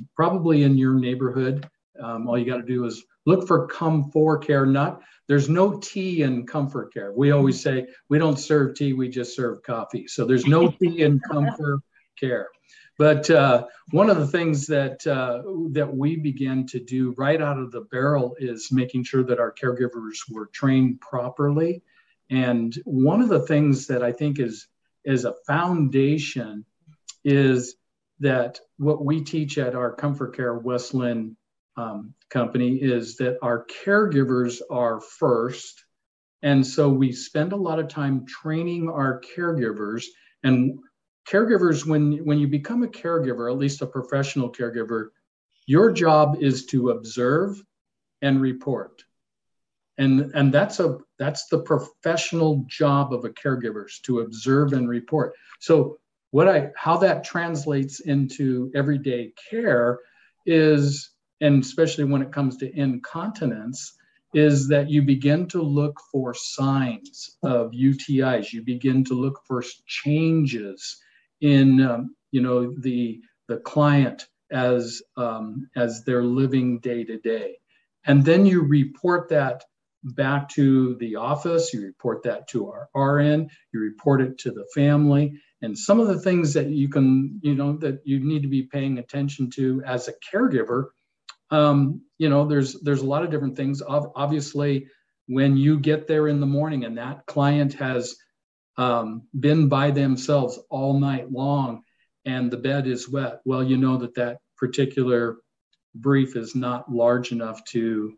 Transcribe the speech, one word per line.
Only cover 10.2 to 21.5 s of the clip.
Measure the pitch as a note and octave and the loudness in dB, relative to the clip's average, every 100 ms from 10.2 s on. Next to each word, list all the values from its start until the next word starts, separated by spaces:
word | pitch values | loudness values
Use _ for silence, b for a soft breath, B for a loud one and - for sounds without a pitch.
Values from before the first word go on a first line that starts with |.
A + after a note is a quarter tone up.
| A#2 | 2
there's | B2+ C#3 | 4 6
no | D#3+ E3+ | 6 4
tea | - F3 E3 | 2 0 2
in | D3 C#3 | 4 4
Comfort | - D3+ C#3+ C#3 D3 C#3+ - _ _ - | 0 -2 -2 -2 -4 -4 -8 _ _ -8
Care. | C3 A2+ G2 - b b b - | -4 -4 -6 -16 b b b 2
But, | D3+ D3 - | 4 4 4
uh, | D#3 C#3 A#2+ B B - | 4 6 2 B B -2
one | D3+ G#3+ | 2 4
of | F3 | 4
the | C#3 | 2
things | F3 E3 C#3+ D3+ | 0 0 -2 0
that, | C#3+ C3+ - D#3+ | 0 -2 -4 -4
uh, | D3 B2+ A#2+ G3 F3 D#3+ | -2 -2 -6 -6 -6 -4
that | C#3+ C#3+ C3 | -2 -2 -2
we | D3 E3 | -2 -2
began | D3 B2+ C3 C3 B2+ | -4 -4 -4 -4 -4
to | B2+ | -10
do | A#2 C3 B2+ B2+ | -6 -4 -4 -2
right | C#3 D#3+ | 0 0
out | D3 C3+ | -2 -4
of | A#2+ | -8
the | A#2 | -12
barrel | G#2+ B2+ C#3+ C#3+ B2 - | -10 -2 0 0 -2 -6
is | B2+ A2 - | -8 -8 -2
making | C3 B2+ B2+ | -2 0 -4
sure | B2 C3 B2 | -2 -2 0
that | A#2+ | 0
our | A2+ | -2
caregivers | - C3 B2 B2 A#2+ A2 G#2+ - | -2 -4 -2 -4 -6 -12 -14 -14
were | A2 G#2 | -14 -14
trained | - C3+ C3 B2+ B2+ | -4 2 4 2 0
properly. | - B2 B2 - C#3+ | -8 -8 -6 -2 0